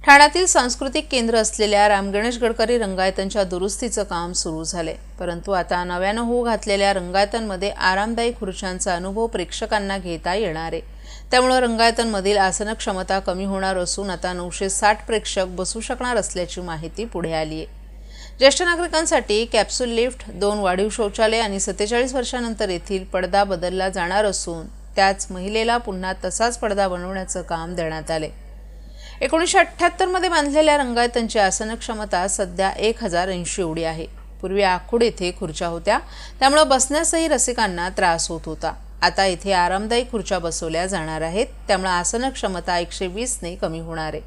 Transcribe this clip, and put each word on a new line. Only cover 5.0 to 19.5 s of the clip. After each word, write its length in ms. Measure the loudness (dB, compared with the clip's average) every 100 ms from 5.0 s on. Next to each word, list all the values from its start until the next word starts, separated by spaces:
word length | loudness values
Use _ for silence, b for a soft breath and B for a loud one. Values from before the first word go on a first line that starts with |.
| -14 -8
परंतु 340 | -6 -6 -2
आता 320 | -2 0 -2
नव्यानं 360 | -2 -2 0 0
होऊ 240 | 0 0
घातलेल्या 480 | 0 0 0 2 4
रंगायतांमध्ये 800 | 2 0 2 2 0 -4 -2 -4
आरामदायी 640 | 0 2 2 0 0 -2
खुर्च्यांचा 600 | -2 -8 -6 -6 -4 -2
अनुभव 320 | -2 -2 -2 -2
प्रेक्षकांना 720 | -2 -6 -6 -2 -2 0 -4
घेता 360 | -4 -6 -2
येणार 380 | -2 -2 -4 -6
आहे. 80 | -6 -10 B B B B
त्यामुळं 280 | 4 6 4
रंगायतांमधील 760 | 4 4 4 4 0 0 2 4
आसन 360 | 4 2 -4
क्षमता 460 | -4 -4 -4 -2 -2
कमी 260 | 0 -2
होणार 320 | -2 -2 0 0
असून 340 | -2 -4 -4
आता 220 | -4 -4
नऊशे 360 | -4 -6 -4 -4
साठ 380 | 2 2 2 0
प्रेक्षक 380 | -4 -2 -2 -2
बसू 320 | -4 -6 -6
शकणार 360 | -6 -4 0 0
असल्याची 440 | -2 -4 -6 -6
माहिती 440 | -8 -8 -8 -8
पुढे 280 | -8 -6 -2
आलीय. 320 | -2 -2 -6 -10 -14 -18 -18 B B B B
ज्येष्ठ 240 | 6 6
नागरिकांसाठी 840 | 2 2 2 0 2 2 2 0
कॅप्सूल 440 | 2